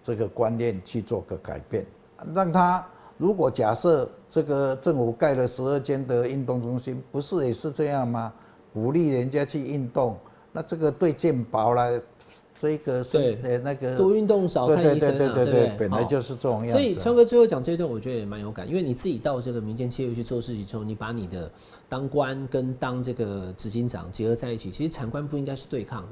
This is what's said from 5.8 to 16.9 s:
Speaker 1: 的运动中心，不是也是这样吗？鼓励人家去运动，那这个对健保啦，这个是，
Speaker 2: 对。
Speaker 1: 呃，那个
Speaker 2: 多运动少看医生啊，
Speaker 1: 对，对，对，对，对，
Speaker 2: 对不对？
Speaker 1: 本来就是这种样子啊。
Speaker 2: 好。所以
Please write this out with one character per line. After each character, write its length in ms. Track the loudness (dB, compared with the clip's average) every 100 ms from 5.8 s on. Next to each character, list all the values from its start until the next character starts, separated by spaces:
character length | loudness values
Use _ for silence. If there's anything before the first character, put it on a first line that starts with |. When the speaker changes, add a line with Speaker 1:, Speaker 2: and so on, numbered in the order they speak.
| 0 -4 0
Speaker 1:
的 200 | 0 0
运 180 | -2 -2
动 160 | -2
中 160 | -2 -6
心， 240 | -6 -10 -6
不 80 | -8
是 260 | -4 -2 0
也 60 |
是 180 | -2 -6
这 160 | -2 -2
样 220 | 0 -2
吗？ 240 | -2 -6 -10 -20 -20 -12
鼓 200 | -2 0
励 180 | 2 2
人 200 | 2 0
家 140 | -2
去 160 | -2 -4
运 260 | -4 -4 -2
动， 260 | 0 0 -2 -14 -20 _
那 100 | -10
这 120 | -8
个 160 | 0 0
对 220 | 2 0
健 320 | 2 0 0
保 300 | 0 0 4
啦， 140 | 4 2 0 -6 -20 -20 -20 _ -4
这 200 | -2 -2
个 240 | -2 -4
是， 140 | 0 2
Speaker 2:
对。 200 | 2 2
Speaker 1:
呃， 160 | 0 -2
那 160 | -2
个 220 | -4 -4 2
Speaker 2:
多 180 | 4
运 120 | 4 4
动 220 | 4 4
少 180 | 2 4
看 120 | 6
医 40 | 6 6
生 140 | 4
啊， 40 | 4
Speaker 1:
对， 0 |
对， 100 | 2
对， 0 |
对， 160 | 4
对， 0 |
Speaker 2:
对 0 |
不 320 | 4 6 4 2
对？ 0 |
Speaker 1:
本 120 | 0
来 140 | 0
就 160 | 2 0
是 140 | -2
这 140 | -4 -2
种 180 | 0 2
样 20 |
子 40 |
啊。 40 | 2
Speaker 2:
好。 20 |
所 40 |
以 120 | 2